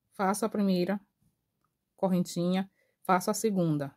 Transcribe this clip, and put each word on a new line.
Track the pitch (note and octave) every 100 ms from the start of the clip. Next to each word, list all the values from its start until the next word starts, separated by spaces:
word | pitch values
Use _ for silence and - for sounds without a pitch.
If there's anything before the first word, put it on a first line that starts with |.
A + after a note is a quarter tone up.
| _
Faço | - F#3+ G3+ G#3+
a |
primeira | G#3+ G3 F3+ F3+ G3+ - _ _ _ _ _ _ _ _ _
correntinha. | F#3+ F3+ F3+ F3 F3 F#3 F#3+ _ _ _
Faço | - F#3 F#3
a |
segunda. | G#3 A3 F#3+ E3 D3 C#3